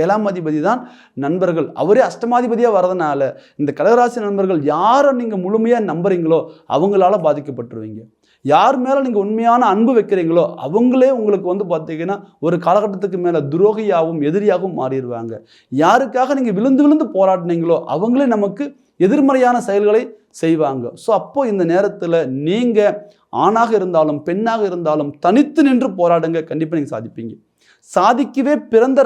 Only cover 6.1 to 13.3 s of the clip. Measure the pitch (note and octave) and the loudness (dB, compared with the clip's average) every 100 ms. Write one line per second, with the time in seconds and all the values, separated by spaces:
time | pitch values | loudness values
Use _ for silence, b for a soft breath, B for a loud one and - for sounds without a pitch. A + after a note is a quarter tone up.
6.1 | F#3 D#3+ D#3+ - B B C3+ G3 G3+ F#3 | 0 2 0 0 B B 0 2 4 4
7.1 | G3+ D#3+ C#3+ C#3+ B2 A#2+ A2+ G#2+ G#2+ A2+ | 2 0 -2 -6 -12 -12 -12 -14 -14 -20
8.1 | _ _ _ C3 D3+ A3+ B3+ B3+ C#4 C4 | _ _ _ 0 4 4 2 0 -2 0
9.1 | G#3 G3 A3 A#3 A#3+ G#3 G3 A#3 A#3 - | -2 -2 0 2 2 2 2 2 2 2
10.1 | F#3+ E3 E3+ D#3 - C3+ G3+ B3 C4 C4 | 0 2 2 0 -4 -4 0 2 4 4
11.1 | B3+ G#3+ F#3+ F3+ G3 F#3 D#3+ D#3 D#3+ F3 | 2 0 -2 -2 -4 -2 -4 -6 -8 -6
12.1 | G3+ B B D#3 E3+ E3+ G3+ G#3 F#3+ G3 | -6 B B -2 -2 2 0 0 -4 -6
13.1 | F3+ F3 | -4 -2